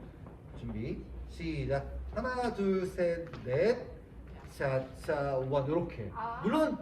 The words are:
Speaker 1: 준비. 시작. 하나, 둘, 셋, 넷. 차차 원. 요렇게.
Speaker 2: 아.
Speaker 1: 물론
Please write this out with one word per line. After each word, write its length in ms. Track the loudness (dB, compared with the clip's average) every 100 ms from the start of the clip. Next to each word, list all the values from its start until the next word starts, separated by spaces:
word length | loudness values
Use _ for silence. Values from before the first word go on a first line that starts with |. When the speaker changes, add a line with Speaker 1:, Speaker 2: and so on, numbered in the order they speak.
| -16 -14 -16 -14 -14 -10
Speaker 1:
준비. 440 | -6 -4 -4 -6 -8 -10 -10
시작. 540 | -6 -4 -2 0 0 0 -6 -4
하나, 380 | -2 0 0 0
둘, 340 | 2 4 4 2
셋, 400 | 2 2 2 -4 -8
넷. 420 | 0 6 6 4 0 -12 -14 -16 -14 -14 -14
차차 840 | -2 2 2 0 -6 0 2 2 2
원. 280 | 2 2 4
요렇게. 420 | 2 0 -4 -6
Speaker 2:
아. 260 | -4 -4 0
Speaker 1:
물론 320 | 2 6 4 2